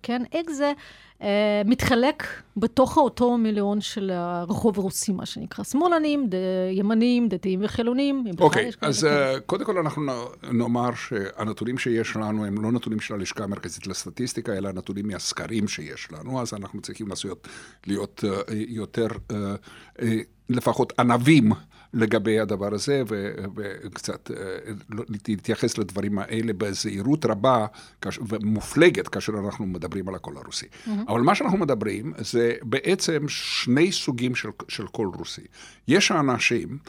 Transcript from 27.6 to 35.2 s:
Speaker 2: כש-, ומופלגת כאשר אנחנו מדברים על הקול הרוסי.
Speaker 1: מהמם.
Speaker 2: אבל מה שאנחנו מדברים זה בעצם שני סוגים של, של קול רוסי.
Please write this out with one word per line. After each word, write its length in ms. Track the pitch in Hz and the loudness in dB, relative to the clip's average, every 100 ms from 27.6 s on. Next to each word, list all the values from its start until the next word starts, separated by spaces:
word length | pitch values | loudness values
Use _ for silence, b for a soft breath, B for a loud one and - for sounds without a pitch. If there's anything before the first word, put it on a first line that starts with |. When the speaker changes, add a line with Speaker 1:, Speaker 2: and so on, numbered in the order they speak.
| 104 B B B | 2 B B B
Speaker 2:
כש-, 180 | - - 110 | -8 -6 -6
ומופלגת 800 | 107 107 104 - 143 175 98 - | -2 0 0 0 6 8 6 -2
כאשר 260 | 98 - 104 101 | -6 -4 -4 -6
אנחנו 200 | - 98 | -6 -6
מדברים 440 | 90 80 95 92 | -6 -6 -6 -6
על 60 | 92 | -8
הקול 220 | - 71 | -10 -14
הרוסי. 280 | - - - B 226 | -10 -10 -12 B -6
Speaker 1:
מהמם. 160 | 208 226 | -6 -2
Speaker 2:
אבל 140 | 117 | 2
מה 140 | 143 202 | 4 4
שאנחנו 220 | 269 196 | 2 2
מדברים 560 | 147 113 107 98 139 - | 2 0 -2 -4 -8 -8
זה 360 | 110 123 117 117 | -2 2 2 0
בעצם 640 | 123 135 170 196 - 151 151 | -2 -2 0 0 0 0 -2
שני 640 | - - - - 131 185 | -4 -4 -2 2 4 4
סוגים 440 | - - 120 127 123 | 2 -2 -2 -2 -2
של, 140 | 107 - - | -6 -10 -10
של 200 | - 95 | -10 -8
קול 240 | - 98 | -4 -4
רוסי. 240 | 87 | -4